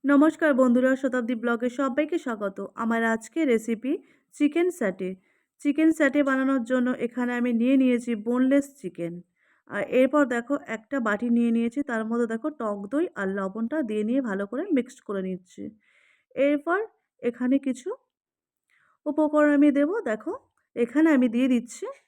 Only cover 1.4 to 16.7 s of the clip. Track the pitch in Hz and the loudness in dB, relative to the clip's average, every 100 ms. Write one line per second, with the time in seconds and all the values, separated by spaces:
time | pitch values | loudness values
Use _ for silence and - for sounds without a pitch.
1.4 | 233 233 240 247 269 262 302 349 269 214 | -2 -2 -2 -2 -2 -2 -2 -4 -6 -6
2.4 | 202 196 196 - 226 233 226 226 - 330 | -8 -8 -14 -6 -2 0 0 -2 -4 -2
3.4 | 302 226 220 226 254 339 _ _ _ - | 2 0 0 -6 -4 -6 _ _ _ -2
4.4 | 294 330 349 349 208 185 185 190 _ _ | 0 2 -2 0 -4 -4 -8 -10 _ _
5.4 | _ _ 294 285 320 320 285 285 277 262 | _ _ -2 2 2 4 2 2 2 2
6.4 | 262 269 226 254 247 247 240 247 247 247 | 0 0 0 0 0 -2 -4 -4 -4 -2
7.4 | 247 233 240 269 254 240 240 226 220 247 | 0 0 2 4 4 2 -2 -6 -2 0
8.4 | 262 277 277 - 180 - 170 175 - _ | 4 2 2 -12 -14 -8 -8 -8 -16 _
9.4 | _ _ _ 202 - 247 262 294 262 240 | _ _ _ -8 0 2 4 4 2 -2
10.4 | 233 285 - 220 _ 277 220 202 240 233 | -4 -6 -6 -10 _ -4 -2 -2 0 2
11.4 | 233 233 233 285 285 226 220 233 233 226 | 2 0 0 -4 -4 -4 -2 -2 -2 -2
12.4 | 302 302 226 202 202 285 359 - 190 202 | -6 -6 -6 -6 -4 -4 -4 -4 -6 -4
13.4 | 190 214 226 311 233 214 214 262 240 190 | -6 -6 -4 -4 -4 -4 -2 -2 -2 -4
14.4 | 202 254 403 311 240 - - 196 190 185 | -4 -6 -2 -2 -2 -14 -10 -6 -6 -8
15.4 | _ - 202 - _ _ _ _ _ - | _ -16 -16 -16 _ _ _ _ _ 0
16.4 | 277 294 311 | 0 2 -2